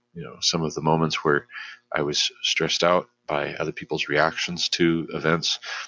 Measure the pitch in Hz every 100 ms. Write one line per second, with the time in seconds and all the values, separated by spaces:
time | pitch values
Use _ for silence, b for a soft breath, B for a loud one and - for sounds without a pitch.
0 | _ 170 65 - - 85 80 73 78 80
1 | 80 - 78 71 - B B B _ -
2 | 73 73 - - - - 82 - 87 90
3 | - _ - 76 71 73 76 - 80 76
4 | - 73 80 - - 85 - - 85 82
5 | 76 - 78 82 - - B B